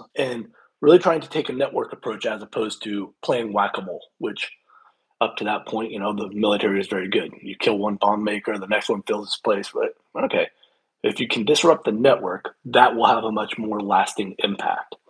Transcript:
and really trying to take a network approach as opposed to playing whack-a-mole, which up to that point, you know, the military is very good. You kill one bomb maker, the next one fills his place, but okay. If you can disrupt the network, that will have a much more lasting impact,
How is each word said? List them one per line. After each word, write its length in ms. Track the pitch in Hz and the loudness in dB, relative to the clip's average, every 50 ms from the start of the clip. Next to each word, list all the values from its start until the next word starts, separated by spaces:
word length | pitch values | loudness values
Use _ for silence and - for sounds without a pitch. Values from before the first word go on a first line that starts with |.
| - _ - | -18 _ -4
and 320 | - 135 127 123 117 104 - _ _ _ _ _ - | -4 -2 -2 -4 -6 -10 -12 _ _ _ _ _ 2
really 160 | 143 147 170 180 | 6 8 8 8
trying 240 | 180 185 165 156 | 8 6 2 0
to 80 | - - | -2 -4
take 180 | - 156 135 - | -4 -4 -4 -4
a 40 | 127 | -2
network 400 | 127 139 139 - - 110 - - | -2 -2 -2 -2 -4 -6 -6 -8
approach 320 | - - 123 110 98 - | -10 -8 -8 -6 -4 -4
as 160 | 117 107 104 | -4 -4 -6
opposed 400 | 107 - - 123 110 107 - - - | -10 -8 -4 -4 -4 -4 -4 -8 -8
to 300 | 107 104 101 98 - _ _ | -6 -6 -6 -6 -8 _ _
playing 320 | - - 135 120 113 107 98 | -4 -2 -2 0 -2 0 0
whack-a-mole, 500 | 101 101 101 - - 95 92 82 - - - _ - | 0 0 0 -2 -6 -8 -8 -10 -12 -14 -18 _ -8
which 340 | - 107 101 - - - - _ _ _ _ _ _ _ _ _ _ _ _ - | -8 -6 -6 -6 -10 -10 -12 _ _ _ _ _ _ _ _ _ _ _ _ -2
up 140 | 113 107 - - | -2 -2 -2 -4
to 60 | 104 | -4
that 220 | 104 95 - - | -4 -4 -4 -6
point, 260 | - 113 107 113 110 | -6 -6 -6 -6 -6
you 60 | 113 101 | -6 -6
know, 160 | 101 107 104 | -4 -4 -4
the 140 | 101 98 95 | -4 -6 -6
military 500 | 101 104 107 104 104 101 - 101 98 98 | -2 0 2 2 2 2 2 2 0 0
is 100 | 95 - | -2 -2
very 200 | 104 95 92 98 | -4 -4 -2 0
good. 240 | 104 110 - - - - | 0 0 -2 -2 -10 -14
You 160 | - - - - | -14 -14 -6 -2
kill 200 | - 120 107 98 | 0 0 0 2
one 180 | 101 107 101 | 0 -2 -2
bomb 260 | 98 104 101 104 107 | 2 2 2 2 2
maker, 360 | 107 104 104 101 - 113 107 101 | 0 -2 -2 -2 -2 -4 -4 -4
the 80 | 95 | -4
next 240 | 95 107 104 - - | -2 -2 -2 0 0
one 120 | 110 101 | -2 -2
fills 260 | - - 107 104 101 - | -2 -4 -4 -4 -4 -6
his 120 | - - | -8 -4
place, 280 | - 113 104 98 101 - | 0 0 0 0 -2 -4
but 220 | - 110 113 - - _ _ _ - - 262 | -4 -2 -2 -2 -4 _ _ _ -6 -4 -2
okay. 240 | - - 87 82 - _ _ _ _ _ _ _ _ _ _ | 0 0 0 0 -2 _ _ _ _ _ _ _ _ _ _
If 180 | - 107 104 - | -2 -2 -2 -2
you 80 | 127 - | -2 -2
can 160 | - 120 104 | -2 0 2
disrupt 400 | 123 151 - - 165 156 - - | 4 4 6 6 4 4 4 2
the 80 | 123 | -2
network, 600 | 107 110 127 139 - - - 87 92 98 - - - _ - | 0 4 6 4 4 4 2 -4 -6 -6 -8 -12 -14 _ -6
that 280 | 127 120 123 127 120 113 | 2 4 6 6 6 4
will 120 | 113 113 | 4 4
have 180 | - 117 113 110 | 4 4 2 0
a 80 | 110 | -2
much 260 | 107 107 107 - - 117 | -2 -2 -4 -6 -6 -6
more 220 | 110 107 104 104 | -6 -4 -4 -4
lasting 560 | 101 101 98 95 98 - - - 101 95 98 - | -2 2 2 2 2 0 -2 -6 -6 -6 -4 -2
impact, 580 | - 101 101 - - - - - - - - - _ | -2 -2 -2 -2 -2 -4 -4 -4 -6 -10 -16 -20 _